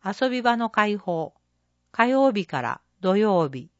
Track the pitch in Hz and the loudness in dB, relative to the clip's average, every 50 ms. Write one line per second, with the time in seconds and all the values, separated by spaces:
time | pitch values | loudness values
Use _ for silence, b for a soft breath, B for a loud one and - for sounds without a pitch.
0 | _ 196 202 - 262 262 247 254 233 247 240 233 233 220 - - 208 208 208 202 | _ -8 -4 -2 -2 -2 -2 0 0 0 0 0 -2 -2 0 0 0 0 0 -4
1 | - - 175 165 160 - _ _ _ _ _ _ _ _ _ _ _ _ - - | -4 -4 -4 -4 -6 -8 _ _ _ _ _ _ _ _ _ _ _ _ 0 0
2 | 226 247 262 269 269 269 220 208 175 _ - 135 120 113 - - _ _ _ _ | 2 2 4 2 2 2 2 0 -6 _ -6 -6 -4 -4 -6 -8 _ _ _ _
3 | - 185 190 202 214 214 196 180 160 143 135 127 143 170 _ | -2 0 2 2 2 2 2 2 2 0 -2 -10 -14 -14 _